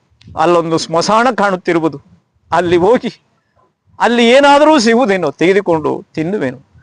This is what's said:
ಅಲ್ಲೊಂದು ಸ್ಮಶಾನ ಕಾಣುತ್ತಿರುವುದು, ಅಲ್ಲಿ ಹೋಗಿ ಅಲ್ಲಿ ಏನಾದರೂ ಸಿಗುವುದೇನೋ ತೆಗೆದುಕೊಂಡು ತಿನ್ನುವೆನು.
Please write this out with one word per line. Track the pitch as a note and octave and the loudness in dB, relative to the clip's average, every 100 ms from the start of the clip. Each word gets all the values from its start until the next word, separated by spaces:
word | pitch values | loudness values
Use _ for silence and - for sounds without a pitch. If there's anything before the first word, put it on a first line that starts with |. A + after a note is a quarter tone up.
| _ _ - - | _ _ -16 -4
ಅಲ್ಲೊಂದು | D#3+ F3 E3 D#3+ | 0 0 0 -4
ಸ್ಮಶಾನ | - D#3+ E3+ G#3+ A#3+ G#3+ | -4 -4 0 0 0 0
ಕಾಣುತ್ತಿರುವುದು, | G3+ F#3 F#3 E3+ D#3+ C#3+ - _ _ _ _ | -2 -2 -4 -2 -2 -6 -14 _ _ _ _
ಅಲ್ಲಿ | E3 F3+ F3 | -4 0 0
ಹೋಗಿ | F3+ B3 A#3 - _ _ _ _ _ _ _ - | 2 0 -2 -12 _ _ _ _ _ _ _ -4
ಅಲ್ಲಿ | G3 A#3+ A#3 | -2 2 4
ಏನಾದರೂ | B3+ C#4+ C#4+ - D#4 | 4 4 4 4 2
ಸಿಗುವುದೇನೋ | G#3+ A3+ B3+ G3 F3+ | 2 0 0 -2 -4
ತೆಗೆದುಕೊಂಡು | - E3 G3 G3 D#3+ D3 C3 - | -2 0 0 0 -2 -4 -6 -10
ತಿನ್ನುವೆನು. | - D#3+ G#3 C#3 - _ _ | -8 -6 -6 -6 -8 _ _